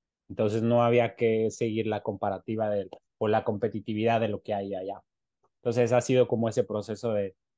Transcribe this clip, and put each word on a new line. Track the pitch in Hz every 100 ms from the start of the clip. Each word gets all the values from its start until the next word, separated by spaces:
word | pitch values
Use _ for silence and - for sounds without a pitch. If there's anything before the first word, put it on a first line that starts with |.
| _ _ -
Entonces | 98 107 110
no | 117 120
había | 120 120 117 -
que | 117 110 110
seguir | - 117 110 110
la | 104
comparativa | 113 101 101 92 - 110 107
de, | 104 92 - _ -
o | 110
la | 110
competitividad | 117 104 110 104 113 107 117 117
de | 107
lo | 101
que | -
hay | 101 98
allá. | 95 95 101 _ _ _ _ _ _
Entonces | 120 117 117
ha | 123
sido | - 127 117
como | 113 113
ese | 123
proceso | 107 104 101 104 117
de... | 104 98 - _